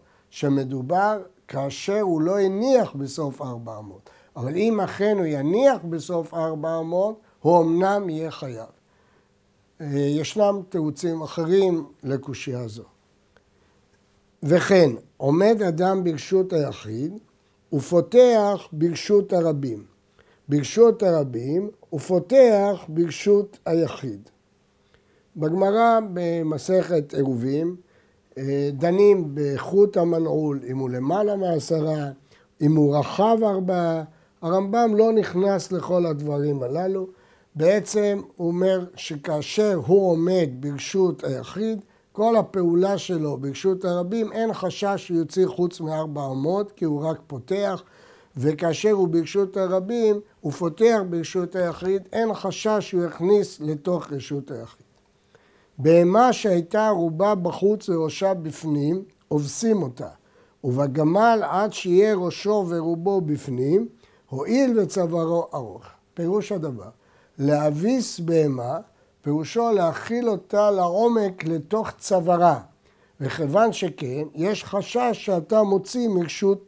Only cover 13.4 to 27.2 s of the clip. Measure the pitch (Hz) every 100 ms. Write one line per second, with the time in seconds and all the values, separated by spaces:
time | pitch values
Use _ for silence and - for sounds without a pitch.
13.4 | _ _ _ _ _ _ _ _ _ _
14.4 | 147 170 - 190 151 113 - - 139 160
15.4 | 208 220 190 160 185 190 175 151 - 190
16.4 | 185 170 135 104 104 110 156 208 - _
17.4 | _ _ _ 147 - 175 170 240 247 226
18.4 | 202 196 - 156 170 151 - 208 196 180
19.4 | 165 143 135 107 101 _ _ _ _ _
20.4 | - 147 135 220 233 220 190 165 135 113
21.4 | 127 170 208 - _ 151 - 180 175 269
22.4 | 247 202 202 190 - 156 170 - 202 202
23.4 | 202 - - 165 147 - 131 101 - _
24.4 | _ _ _ _ _ _ _ _ _ -
25.4 | 156 180 196 214 233 226 208 180 170 170
26.4 | 156 151 - 185 165 170 147 143